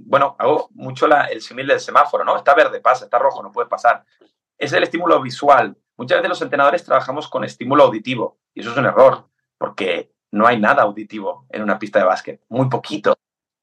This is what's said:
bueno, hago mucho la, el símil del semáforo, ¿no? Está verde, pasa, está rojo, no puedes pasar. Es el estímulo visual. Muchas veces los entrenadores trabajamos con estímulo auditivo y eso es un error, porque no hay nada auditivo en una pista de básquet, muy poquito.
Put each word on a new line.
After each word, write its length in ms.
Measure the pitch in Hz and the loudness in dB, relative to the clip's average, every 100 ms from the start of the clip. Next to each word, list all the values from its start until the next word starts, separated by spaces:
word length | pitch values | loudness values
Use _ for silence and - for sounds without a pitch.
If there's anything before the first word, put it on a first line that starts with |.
| - | -2
bueno, 300 | 135 139 - | 0 0 -2
hago 300 | 202 156 - | 0 0 -2
mucho 340 | - 131 131 151 | -12 -14 -2 2
la, 180 | 147 127 | 2 2
el 160 | 113 | -6
símil 260 | - 120 135 | -12 -8 -2
del 120 | 127 | -2
semáforo, 420 | - 123 143 - | 2 2 2 0
¿no? 140 | 170 175 | -2 -2
Está 160 | - 143 | 2 4
verde, 240 | - 107 | 2 0
pasa, 240 | 113 127 101 | 0 0 0
está 140 | 120 | -2
rojo, 240 | 131 - | 0 -4
no 80 | 101 | -10
puedes 180 | 117 113 | -8 -6
pasar. 360 | 95 117 - _ _ _ _ _ - | 0 0 0 _ _ _ _ _ -10
Es 140 | 135 | -4
el 100 | 170 | -2
estímulo 380 | 175 165 175 151 | -2 -2 0 0
visual. 540 | 131 127 143 135 107 - _ - | -2 -4 4 4 4 -6 _ -12
Muchas 220 | 123 175 | -2 0
veces 100 | 185 | 0
los 120 | 175 | -4
entrenadores 420 | 147 139 143 170 - | -4 0 2 2 0
trabajamos 420 | 131 127 127 - | -2 -2 -8 -8
con 160 | 131 | -8
estímulo 400 | 127 - 123 143 | -8 -10 -2 4
auditivo 560 | 135 110 113 127 101 _ _ | 4 2 -6 -6 -6 _ _
y 80 | - | -14
eso 100 | 113 | -8
es 60 | 120 | -2
un 80 | 107 | 0
error, 420 | 92 131 123 - _ _ - | 6 4 4 -8 _ _ -10
porque 560 | - - 95 85 - _ _ | -10 -6 -4 -4 -8 _ _
no 160 | 101 110 | 2 2
hay 100 | 120 | 4
nada 240 | 107 143 | 2 2
auditivo 600 | 110 101 104 110 95 87 _ | 2 -2 -12 -10 -10 -10 _
en 140 | - | -8
una 160 | 107 98 | -6 -6
pista 200 | 107 - | -2 0
de 60 | 92 | 0
básquet, 360 | 92 - - - | 0 -6 -16 -10
muy 200 | 117 131 | -4 -2
poquito. 480 | 131 - 104 104 - _ _ _ _ | -4 -6 -6 -2 -4 _ _ _ _